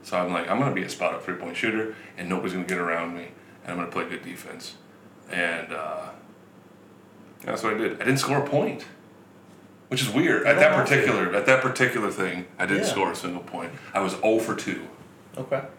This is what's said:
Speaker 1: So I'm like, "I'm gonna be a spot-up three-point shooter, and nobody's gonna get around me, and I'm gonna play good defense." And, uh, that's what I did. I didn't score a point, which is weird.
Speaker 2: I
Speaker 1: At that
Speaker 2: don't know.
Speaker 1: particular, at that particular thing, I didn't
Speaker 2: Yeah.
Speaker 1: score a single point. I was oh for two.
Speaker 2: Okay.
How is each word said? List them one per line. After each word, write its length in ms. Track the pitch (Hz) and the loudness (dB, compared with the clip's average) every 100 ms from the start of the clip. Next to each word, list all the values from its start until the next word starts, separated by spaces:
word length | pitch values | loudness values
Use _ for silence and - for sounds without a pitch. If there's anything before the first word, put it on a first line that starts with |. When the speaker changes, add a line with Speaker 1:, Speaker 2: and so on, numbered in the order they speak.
Speaker 1:
So 140 | - 92 | -2 -2
I'm 160 | 90 | 0
like, 160 | 87 85 | -2 0
"I'm 100 | 107 | 2
gonna 140 | 143 95 | 2 0
be 80 | |
a 60 | 90 | -4
spot-up 340 | - 98 - | -2 -2 -2
three-point 320 | - 90 85 87 | -6 -6 -6 -2
shooter, 400 | 113 107 110 110 - - | 0 0 -2 -6 -16 -12
and 100 | 87 | -4
nobody's 260 | 92 92 | -2 -2
gonna 120 | 92 85 | -4 -2
get 140 | 90 | -2
around 360 | 87 85 85 87 | -2 -2 -4 -8
me, 120 | 82 - - - | -12 -18 -20 -18
and 80 | - | -10
I'm 60 | 87 | -6
gonna 140 | 87 | -4
play 180 | 92 85 | -4 -6
good 140 | 87 | -8
defense." 520 | - - - 87 - - - - - - - | -12 -14 -14 -14 -14 -16 -20 -20 -20 -20 -8
And, 400 | 90 85 82 82 | -2 0 -2 -6
uh, 380 | 80 78 78 78 - - - - - - - - - - - - - | -8 -6 -6 -10 -14 -20 -20 -20 -20 -20 -20 -20 -20 -20 -20 -20 -14
that's 200 | - 107 | -6 -2
what 120 | 110 107 | 0 0
I 20 | |
did. 160 | 110 - | -2 0
I 40 | 117 | 2
didn't 120 | 139 | 2
score 220 | - 139 | 2 0
a 80 | - | 2
point, 360 | - - - - - - - - - - - - - - | 2 0 -4 -12 -20 -20 -20 -20 -20 -20 -20 -20 -20 -6
which 120 | 127 | -2
is 80 | 131 | 0
weird. 360 | 117 - 117 - | 2 4 4 6
Speaker 2:
I 40 | |
Speaker 1:
At 40 | - | 8
that 120 | 156 | 8
Speaker 2:
don't 60 | 147 | 8
know. 40 | |
Speaker 1:
particular, 520 | - 139 135 101 90 101 | 4 4 4 2 2 2
at 100 | - | 6
that 160 | 131 | 6
particular 480 | 127 127 123 120 101 | 4 2 2 2 -2
thing, 360 | 92 92 90 90 - | 0 -2 -2 -10 -4
I 60 | 92 | 0
didn't 180 | 95 | 2
Speaker 2:
Yeah. 60 | 101 | 2
Speaker 1:
score 220 | 98 90 | 2 0
a 40 | 85 | -2
single 280 | 90 87 | -6 -6
point. 280 | - 90 85 - - | -8 -8 -8 -12 -4
I 60 | 98 | -2
was 160 | 95 - | -2 0
oh 160 | 110 110 | 4 4
for 160 | 110 107 | 2 -4
two. 260 | - 92 - - - - - - | -4 -6 -8 -16 -20 -20 -16 -10
Speaker 2:
Okay. 240 | 127 135 143 | -4 -4 -4